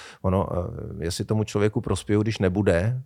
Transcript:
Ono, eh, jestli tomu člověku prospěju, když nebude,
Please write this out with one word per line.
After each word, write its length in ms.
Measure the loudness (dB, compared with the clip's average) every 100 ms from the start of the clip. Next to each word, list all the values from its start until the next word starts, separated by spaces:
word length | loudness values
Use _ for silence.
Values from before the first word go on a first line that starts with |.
| -18 -6
Ono, 260 | 0 2 0
eh, 540 | -2 -4 -8 -10 -6 -6
jestli 200 | -4 -2
tomu 180 | 0
člověku 380 | 0 2 0 0
prospěju, 400 | -2 -2 0 2
když 180 | 2 2
nebude, 640 | 2 2 4 2 2 -2